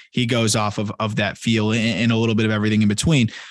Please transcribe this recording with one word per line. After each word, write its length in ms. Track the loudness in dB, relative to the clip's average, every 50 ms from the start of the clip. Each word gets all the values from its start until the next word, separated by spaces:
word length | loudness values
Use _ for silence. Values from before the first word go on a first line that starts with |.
| -20 _
he 120 | -4 -2 -2
goes 280 | 0 0 0 2 2 0
off 240 | 0 0 -2 -2 -4
of, 140 | -6 -6 -4 -4
of 160 | -4 -4 -2
that 200 | -2 -2 -4 -4
feel 360 | -4 -2 0 0 0 0 0
and, 80 | 0 0
and 320 | 0 -2 0 0 0 2
a 40 | 2
little 180 | 2 0 0 0
bit 100 | 0 0
of 60 | 0
everything 300 | 0 0 0 2 2 2
in 60 | 2 2
between. 400 | 0 0 0 2 2 4 2 0 -2 -8 -16 -20